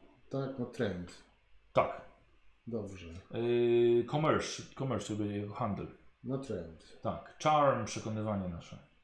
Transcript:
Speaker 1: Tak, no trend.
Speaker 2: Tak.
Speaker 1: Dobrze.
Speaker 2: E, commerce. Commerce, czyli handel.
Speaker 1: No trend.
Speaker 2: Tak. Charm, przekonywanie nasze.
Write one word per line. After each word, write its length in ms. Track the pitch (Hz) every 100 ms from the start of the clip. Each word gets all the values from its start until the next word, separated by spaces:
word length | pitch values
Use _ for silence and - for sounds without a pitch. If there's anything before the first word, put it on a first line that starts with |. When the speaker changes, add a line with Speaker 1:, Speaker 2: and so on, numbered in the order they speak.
| - _ -
Speaker 1:
Tak, 300 | 135 135 -
no 60 | 120
trend. 580 | - 107 90 87 - - _ _ - _
Speaker 2:
Tak. 280 | - - - - - _ _ - _ -
Speaker 1:
Dobrze. 400 | 113 95 92 82 87 -
Speaker 2:
E, 80 | 110 120 120 120 120 120 120 -
commerce. 520 | 151 156 104 - - - -
Commerce, 300 | 135 107 -
czyli 420 | 104 104 101 104
handel. 340 | - 113 95 - - - _
Speaker 1:
No 140 | 117 135
trend. 640 | - 92 82 80 - -
Speaker 2:
Tak. 360 | 110 85 - -
Charm, 420 | 156 151 139 120 107
przekonywanie 640 | 107 110 110 107 101 90
nasze. 280 | 82 - - - _